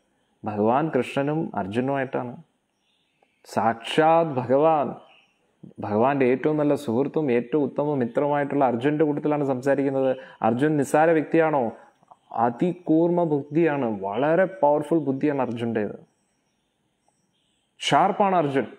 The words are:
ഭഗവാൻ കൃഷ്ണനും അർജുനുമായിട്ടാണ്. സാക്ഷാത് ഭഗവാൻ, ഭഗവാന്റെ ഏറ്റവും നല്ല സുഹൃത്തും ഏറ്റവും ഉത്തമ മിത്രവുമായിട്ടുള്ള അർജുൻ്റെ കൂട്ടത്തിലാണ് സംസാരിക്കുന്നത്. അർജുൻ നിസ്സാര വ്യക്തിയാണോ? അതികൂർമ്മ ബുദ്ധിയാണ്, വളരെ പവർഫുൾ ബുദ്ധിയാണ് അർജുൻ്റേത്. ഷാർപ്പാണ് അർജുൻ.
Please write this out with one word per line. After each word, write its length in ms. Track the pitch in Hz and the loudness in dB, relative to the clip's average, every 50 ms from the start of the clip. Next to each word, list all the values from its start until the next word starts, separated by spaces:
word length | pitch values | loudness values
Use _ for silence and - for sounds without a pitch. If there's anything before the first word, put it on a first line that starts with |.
| _ _ _ _ _ _ _ _ - | _ _ _ _ _ _ _ _ -10
ഭഗവാൻ 460 | 104 104 104 104 113 123 143 160 156 - | -8 -2 0 2 2 2 2 0 0 -2
കൃഷ്ണനും 560 | 127 117 - - 143 139 147 151 160 165 - - | -2 -4 -2 -4 -4 -2 -2 -2 -4 -6 -6 -6
അർജുനുമായിട്ടാണ്. 840 | 101 95 95 104 120 127 135 139 135 131 127 - 131 127 120 127 175 - _ _ _ _ _ _ _ _ _ _ _ _ _ _ _ _ _ _ _ _ | -6 -6 -4 -4 -4 -2 -2 -4 -4 -4 -4 -6 -8 -8 -8 -14 -16 -20 _ _ _ _ _ _ _ _ _ _ _ _ _ _ _ _ _ _ _ _
സാക്ഷാത് 840 | - - 107 101 113 110 - - - - 160 156 160 165 170 170 | -8 -6 -2 0 0 -2 -2 -8 -4 0 2 4 4 4 4 2
ഭഗവാൻ, 680 | 160 135 123 120 120 131 139 156 160 156 147 127 117 - - - _ - _ _ _ _ _ _ _ _ _ - - - - | 0 -2 -6 -2 0 2 4 4 4 2 2 -2 -4 -6 -12 -18 _ -20 _ _ _ _ _ _ _ _ _ -20 -20 -16 -12
ഭഗവാന്റെ 460 | 107 104 104 107 120 135 143 135 131 | -6 -2 2 2 2 2 4 2 2
ഏറ്റവും 300 | 120 131 131 - 151 156 | 2 2 2 0 0 0
നല്ല 180 | 151 147 147 143 | 2 2 0 0
സുഹൃത്തും 580 | 139 - 120 110 123 143 - - 160 156 131 | 0 -2 -2 0 0 0 0 -2 -2 0 2
ഏറ്റവും 320 | 120 120 120 - - 151 139 | 0 0 0 0 0 0 0
ഉത്തമ 300 | 127 - - 147 151 147 | 0 -2 -2 -2 -2 0
മിത്രവുമായിട്ടുള്ള 680 | 135 120 117 - 139 147 143 147 143 143 139 139 143 135 | -2 -2 0 0 0 0 0 0 0 -2 -2 0 0 2
അർജുൻ്റെ 400 | 120 120 117 131 151 151 151 160 | 2 0 0 -2 -2 0 2 0
കൂട്ടത്തിലാണ് 400 | 147 143 147 151 151 147 147 143 | 0 0 -2 -2 -2 -2 0 0
സംസാരിക്കുന്നത്. 720 | 135 131 123 123 139 135 139 139 139 135 135 135 131 127 131 - - - - | -2 -2 -2 0 0 0 0 0 -2 0 0 0 0 -2 -2 -8 -18 -10 -2
അർജുൻ 340 | - 117 117 123 147 156 156 | 0 0 2 2 0 0 2
നിസ്സാര 340 | 143 127 - - 151 160 170 | 0 0 2 2 4 4 4
വ്യക്തിയാണോ? 640 | 165 156 139 - - 165 160 156 151 139 120 110 - - - - _ _ _ _ - _ _ - | 4 2 0 0 2 2 2 2 2 0 -2 -2 -6 -10 -20 -20 _ _ _ _ -20 _ _ -10
അതികൂർമ്മ 920 | - - 113 123 120 - 175 180 165 - - - 156 160 170 170 175 175 175 | -2 0 0 0 0 0 -2 -2 -4 -6 -2 0 2 2 2 2 2 0 0
ബുദ്ധിയാണ്, 760 | 156 151 139 139 147 147 165 170 156 143 139 127 113 107 95 | 0 -2 -2 -4 -2 0 0 2 2 0 0 -2 -2 -4 -4
വളരെ 440 | 95 98 101 120 143 156 165 185 190 | -6 -4 -2 0 0 2 2 2 2
പവർഫുൾ 540 | 180 - - 143 147 147 151 151 - 165 165 | 0 0 0 2 2 2 2 0 0 0 0
ബുദ്ധിയാണ് 440 | 143 139 135 135 147 151 143 135 | 0 -2 -4 -2 -2 -2 0 0
അർജുൻ്റേത്. 560 | 123 117 113 117 120 117 113 113 104 101 - - - _ _ _ _ _ _ _ _ _ _ _ _ _ _ _ _ _ _ _ _ _ _ _ _ _ _ _ _ _ _ _ _ _ _ - | -2 -2 -2 -4 -4 -2 -2 -2 -2 -4 -6 -12 -18 _ _ _ _ _ _ _ _ _ _ _ _ _ _ _ _ _ _ _ _ _ _ _ _ _ _ _ _ _ _ _ _ _ _ -8
ഷാർപ്പാണ് 580 | - - 147 143 175 202 190 - 202 196 190 | -2 2 4 4 4 4 2 2 0 2 2
അർജുൻ. 260 | 175 151 139 135 135 110 - - | 2 0 2 0 -2 -2 -2 -10